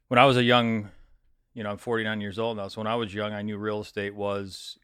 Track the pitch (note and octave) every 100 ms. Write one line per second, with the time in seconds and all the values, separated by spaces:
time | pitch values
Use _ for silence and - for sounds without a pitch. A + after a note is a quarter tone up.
0 | - A#2+ C3+ B2 A#2+ B2 A#2 A2 G2+ -
1 | - _ _ _ _ A#2 G#2 G2+ - A2+
2 | G#2+ G#2+ G#2 G2 A2+ G#2+ G2 A2 G#2+ A#2
3 | G#2+ G#2 G#2+ G#2 G#2+ G2+ G#2+ G#2+ G#2 G#2
4 | G2+ G2+ G2+ G2+ G2 - - -